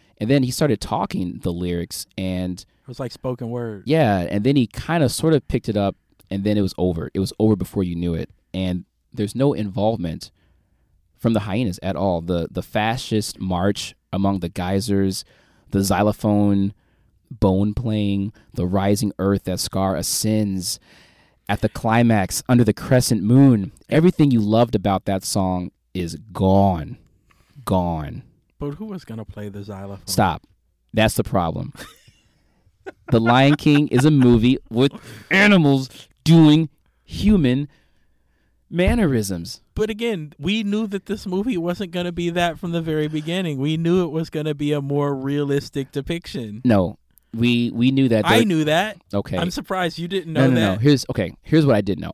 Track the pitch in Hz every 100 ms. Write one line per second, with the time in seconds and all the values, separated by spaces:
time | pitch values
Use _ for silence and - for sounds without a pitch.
0 | _ - 107 139 127 - 151 104 - 135
1 | 196 190 90 - 90 85 90 87 82 -
2 | - - 92 90 90 90 - _ - 123
3 | 123 - 131 123 117 120 117 104 - 160
4 | 120 95 87 104 120 143 117 - - 165
5 | 131 - 160 147 - 127 - 104 98 -
6 | _ _ - 98 101 104 95 - 90 80
7 | - 95 95 - 110 98 90 104 90 85
8 | 87 82 82 _ _ 92 92 90 - _
9 | _ - 104 117 139 - 104 101 107 113
10 | 87 80 - _ _ _ _ _ _ _
11 | _ _ 117 110 104 104 113 87 95 80
12 | 95 85 82 87 82 90 - 107 110 123
13 | - 110 - - 92 87 98 104 - -
14 | - 92 98 98 87 - 90 98 101 98
15 | 95 92 - _ _ _ - 98 98 92
16 | 104 - 107 104 104 101 98 - _ _
17 | _ _ _ 117 98 95 104 104 113 107
18 | 101 98 101 - _ - 90 95 101 104
19 | 104 - 95 101 - 90 - 95 95 82
20 | - - 110 110 101 95 87 - _ _
21 | _ _ _ _ - 104 110 - 113 113
22 | 117 107 92 - - 123 107 - - 127
23 | - 113 101 131 139 110 95 - - 139
24 | 180 - 147 117 104 110 120 104 101 92
25 | - 95 - 104 92 90 90 _ _ 92
26 | 85 87 - 87 95 98 98 85 76 -
27 | _ _ _ _ _ 147 117 95 87 80
28 | 71 - - _ _ - 143 147 220 185
29 | - 110 107 107 104 101 101 95 98 98
30 | - - 95 78 _ _ _ _ _ 110
31 | 110 - 110 95 85 87 87 - - -
32 | _ _ _ _ _ _ _ _ - -
33 | - 117 113 127 139 147 151 147 147 123
34 | 151 147 123 117 120 135 - 110 135 -
35 | - - - 185 208 196 143 135 131 -
36 | - _ 156 165 151 151 160 _ _ _
37 | - 87 202 202 131 131 143 _ _ _
38 | _ _ _ _ _ _ _ 165 190 233
39 | 170 120 98 87 85 - _ - 214 214
40 | 233 190 151 - 160 208 202 208 220 196
41 | - 208 196 185 226 180 175 175 185 175
42 | 175 170 170 175 175 147 175 170 160 156
43 | 151 156 151 185 175 135 147 160 165 185
44 | 170 160 160 156 156 147 147 147 139 143
45 | 143 139 135 147 143 143 135 143 131 143
46 | 135 170 - - 110 107 127 104 87 -
47 | _ _ _ 113 120 120 120 113 127 135
48 | 131 110 107 226 220 160 151 160 214 -
49 | _ 202 - 180 175 - 175 185 175 165
50 | 170 190 165 151 131 120 104 98 139 135
51 | - 123 90 - - 156 143 104 101 92
52 | 80